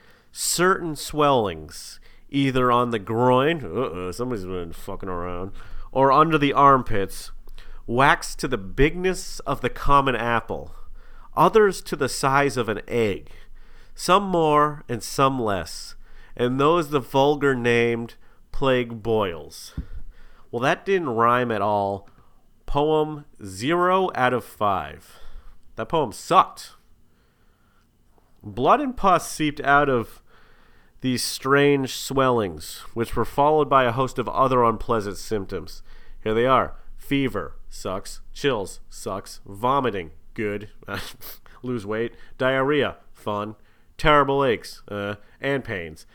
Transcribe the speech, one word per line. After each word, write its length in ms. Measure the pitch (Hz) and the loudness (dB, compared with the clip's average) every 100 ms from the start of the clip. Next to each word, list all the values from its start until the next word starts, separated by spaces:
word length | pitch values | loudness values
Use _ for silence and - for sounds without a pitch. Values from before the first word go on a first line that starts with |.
| - - _ | -20 -20 _
certain 640 | - - - 185 190 170 143 | -6 -4 2 2 2 -2 -8
swellings, 1040 | - 151 143 131 101 80 78 - - - - - - | -6 2 4 4 2 -4 -12 -16 -16 -18 -20 -20 -6
either 420 | 139 135 127 123 | 0 2 2 4
on 180 | 120 120 | 4 2
the 100 | 113 | -2
groin," 640 | 98 113 127 127 147 165 | -2 2 4 4 4 0
uh-oh, 480 | 98 98 120 87 90 | -4 -4 -4 -4 -8
somebody's 320 | 90 127 110 | -6 -6 -6
been 300 | 92 92 85 | -6 -6 -8
fucking 340 | - - 95 95 | -10 -10 -8 -6
around, 460 | 87 87 90 95 - - - - | -6 -6 -6 -8 -10 -8 -8 -4
"or 180 | 127 135 | 2 4
under 260 | 139 160 156 | 6 4 4
the 140 | 139 | 2
armpits, 800 | 117 143 135 117 107 98 - - - - - - - - | 6 6 6 4 0 0 -6 -12 -12 -12 -12 -12 -12 -2
wax 480 | 120 143 170 - - | 2 4 4 -2 -6
to 140 | 143 | -4
the 80 | 120 | -4
bigness 840 | 95 127 147 175 185 180 - - | -4 2 2 2 -2 -2 -6 -8
of 200 | - 135 | -4 -2
the 80 | - | -4
common 460 | - - 143 135 113 | 0 4 6 4 0
apple, 600 | 117 113 - 78 73 - - - - - - - | 0 0 -2 -8 -8 -12 -12 -12 -14 -16 -4 4
others 440 | 175 220 202 - | 6 6 4 2
to 120 | - 156 | -8 -2
the 140 | 131 | -2
size 480 | - 139 135 143 120 | 0 2 2 2 0
of 100 | 110 | -2
an 140 | 98 - | -4 -2
egg, 420 | 120 107 78 - - - - - - - | 0 0 0 -8 -16 -16 -16 -16 -18 -18
some 300 | - - 190 | -6 2 2
more 600 | 196 175 156 147 151 147 - | 4 2 4 4 4 0 -8
and 120 | 120 | -8
some 380 | - - 135 135 | -4 2 2 2
less, 560 | 110 95 78 - - - - - - - | 0 -2 -4 -10 -14 -16 -16 -18 -14 -2
and 240 | 123 131 | 0 2
those 300 | 147 175 147 | 4 4 2
the 100 | 147 | -2
vulgar 560 | 117 135 143 151 139 127 | 0 4 4 4 2 2
named 600 | 120 120 117 117 117 - - - - | 2 4 2 0 -6 -14 -20 -20 -6
plague 500 | - 135 127 120 117 | 0 2 2 0 -6
boils." 720 | 113 110 98 80 - - - - - - - - - - - | 0 0 0 -4 -14 -18 -12 -12 -8 -8 -10 -12 -18 -20 -8
Well, 100 | 120 | -2
that 240 | 135 180 196 | 0 0 0
didn't 240 | 190 151 | 0 0
rhyme 420 | 113 117 123 123 | 4 4 4 2
at 100 | 107 | 0
all. 480 | 101 104 98 98 - - - - _ _ - | 0 0 0 -4 -10 -20 -20 -20 _ _ -2
Poem 600 | 143 151 156 151 151 - - 101 | 0 2 2 0 -6 -14 -16 -14
zero 640 | 95 127 175 180 190 185 - | -6 -2 2 2 2 0 2
out 180 | 123 | 2
of 100 | 123 | 2
five. 760 | - - 104 92 71 71 - - - - - - - - | -4 -2 0 0 -4 -12 -20 -14 -12 -12 -14 -18 -16 -10
That 100 | 113 | -2
poem 240 | 165 123 | 0 -2
sucked. 600 | - - 180 - - - - _ - _ _ _ _ _ _ _ _ _ _ _ _ _ _ | -6 2 2 2 -6 -20 -20 _ -20 _ _ _ _ _ _ _ _ _ _ _ _ _ _
Blood 380 | 104 101 151 240 | -12 0 4 4
and 160 | 277 247 | 2 0
pus 340 | 196 165 - | 4 4 0
seeped 300 | - 151 143 | -2 -4 -2
out 280 | 131 143 143 | 2 4 4
of 320 | 123 107 - _ - - - - - _ - | 2 -2 -12 _ -20 -20 -20 -20 -20 _ -6
these 220 | 127 120 | -2 -2
strange 720 | - - 135 143 143 143 127 - | -2 -4 2 6 6 4 0 -6
swellings, 800 | - 135 131 120 98 78 - - - | -2 2 4 2 0 -4 -14 -14 -10
which 220 | 117 113 120 | -4 -2 -2
were 100 | 110 | 0
followed 440 | - 147 156 139 | 2 4 4 4
by 140 | 135 | 4
a 80 | 123 | 4
host 260 | 117 131 - | 2 -2 -2
of 120 | 107 | -4
other 340 | 95 131 127 | 0 2 4
unpleasant 540 | 117 110 - 117 101 90 | 4 2 0 0 0 -8
symptoms. 640 | - 107 92 90 80 - - - - - | -4 -4 -4 -8 -10 -14 -14 -14 -14 -8
Here 100 | 110 | -2
they 120 | 110 127 | 2 4
are. 300 | 123 78 - - - | 4 2 -6 -12 -12
Fever, 600 | - 139 131 101 71 - - | -2 0 0 -4 -8 -12 -14
sucks. 520 | - 101 95 - - - | -10 -6 -6 -8 -14 -14
Chills, 460 | - 143 113 92 - - | -4 -2 -2 -4 -12 -16
sucks. 520 | - 113 98 - - - | -12 -8 -8 -10 -16 -14
Vomiting, 640 | 98 123 139 127 98 80 - - - | -4 0 2 0 -2 -8 -14 -14 -6
good. 340 | 104 104 107 - - | -6 -6 -10 -16 -10
<laughs> 120 | 101 - - - - - - | -10 -10 -14 -16 -18 -20 -12
Lose 220 | 123 120 101 | -8 -6 -4
weight. 300 | 107 117 - - - | -4 -4 -8 -18 -2
Diarrhea, 600 | 131 135 135 147 107 - - | 0 2 2 2 0 -4 -18
fun. 440 | - 113 104 104 107 - _ - - | -10 -6 -4 -6 -12 -20 _ -20 0
Terrible 480 | 156 147 139 139 135 | 6 6 6 2 2
aches, 380 | 101 - - - | 0 -4 -16 -10
uh, 280 | 101 101 104 - - | -8 -6 -8 -14 -8
and 220 | 139 139 | -4 -4
pains. 420 | 117 98 82 78 - | -4 -8 -8 -14 -20